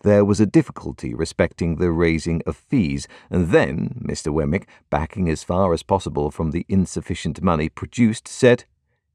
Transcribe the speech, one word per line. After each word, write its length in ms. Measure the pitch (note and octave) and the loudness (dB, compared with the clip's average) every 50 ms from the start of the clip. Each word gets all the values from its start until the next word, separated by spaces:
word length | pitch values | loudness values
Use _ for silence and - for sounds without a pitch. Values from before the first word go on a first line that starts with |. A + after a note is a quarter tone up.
there 240 | - G2+ G#2 G2+ G#2 | 2 4 6 6 6
was 140 | G2 G#2 - | 4 4 2
a 80 | A2 | 2
difficulty 680 | F#2+ - E3 - - - - - D#2 C2 - - B1+ A#1 | 4 4 2 2 0 -6 -12 -12 -12 -10 -10 -10 -8 -6
respecting 600 | - D#2+ - - - F2+ E2 - - F2+ E2 D#2+ | -6 -6 -4 0 0 0 0 -2 -4 -4 -2 -2
the 160 | D#2 F2 F2 | 0 0 0
raising 500 | E2 E2 E2+ E2 E2 D#2 - E2+ E2 D#2+ - | 0 2 2 2 0 0 -2 -2 -4 -4 -4
of 100 | D#2+ D#2 | -6 -8
fees, 500 | - _ - D3 C3 F2+ D2 C#2 C#2 - - - - - - | -8 _ -2 0 0 0 0 -2 -4 -8 -10 -18 -20 -10 -4
and 200 | - F2+ F2 D#2+ | -2 0 0 2
then 520 | B2 D#3 C3 C#2+ - E2+ - - - - | 2 2 2 2 -2 -4 -4 -6 -6 -8
Mister 300 | - - - - - D#2 | -8 -8 -6 -6 -4 -2
Wemmick, 340 | D2 D#2 D2 C#2+ E2 G2+ - _ - - _ - | -2 0 0 0 -2 -2 -4 _ -20 -18 _ -4
backing 400 | D2+ D2 D#2+ - - G2+ F#2 E2 | -2 -2 -2 -2 -4 -2 -2 -2
as 140 | D#2 - - | -2 -2 -4
far 300 | - F2 F#2 G2 F2+ E2 | -2 0 2 2 2 0
as 100 | D#2+ - | 0 0
possible 480 | - G2 F#2 - E2 C#2+ C#2+ D2 D2+ | 0 0 0 0 -2 -4 -2 -4 -4
from 180 | - - E2+ D#2 | -2 -4 -4 -2
the 160 | D2 F2 - | -2 -4 -4
insufficient 760 | - G2+ F#2+ F2 - - E2+ - - F#2 - - E2 C#2 - E2+ | 0 0 0 0 0 -4 -8 -6 -6 -8 -6 -6 -6 -4 -2 0
money 260 | F#2+ E2 D#2 D#2+ D#2 | 0 2 0 0 -4
produced, 580 | - - - - - A#2 A#2+ G#2+ A2+ - - | -6 -10 -14 -6 0 2 2 2 0 -2 -10
said, 380 | - - - C3+ A#2+ B2 - - _ _ _ _ _ _ _ _ _ | -14 -2 4 4 4 4 4 0 _ _ _ _ _ _ _ _ _